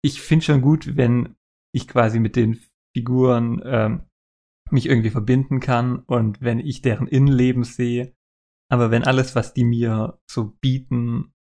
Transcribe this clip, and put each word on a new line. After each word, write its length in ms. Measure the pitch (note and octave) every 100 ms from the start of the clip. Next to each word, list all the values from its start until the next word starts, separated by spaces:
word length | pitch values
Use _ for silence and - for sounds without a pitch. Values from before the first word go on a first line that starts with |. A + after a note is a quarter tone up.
ich 160 | D3 -
find 220 | - D#3+
schon 180 | - C#3+
gut, 340 | C3 D#3 - D3
wenn 400 | A#2+ A#2+ A#2 _ _ _ _
ich 120 | B2 -
quasi 300 | B2+ A2+ A2+
mit 180 | A2 B2
den 240 | A2+ A2+ - _ _ C3
Figuren, 680 | A#2+ B2+ B2+ A#2+ A#2 A#2
ähm, 380 | - A#2+ A2 - - _ _ _ _ _ -
mich 160 | C3+ -
irgendwie 240 | B2+ A2
verbinden 500 | A#2 G#2 B2+ C3+ C3+
kann 380 | C3 B2 B2 B2
und 400 | - B2 A2 G2
wenn 180 | A#2+ A#2
ich 220 | D3+ -
deren 240 | C3 G#2+ C3
Innenleben 560 | C3+ C#3 C3 B2+ B2+
sehe. 500 | A#2+ - A#2+ A#2+ B2+ _ _ _ _ _ _
Aber 200 | B2 A#2
wenn 140 | A#2
alles, 300 | - C3 C3
was 180 | A#2+ -
die 120 | -
mir 540 | A#2+ A#2 A#2 A2 A2 - _
so 200 | - A2 _
bieten 760 | C3 C3 B2+ B2 A#2+ A#2+ - _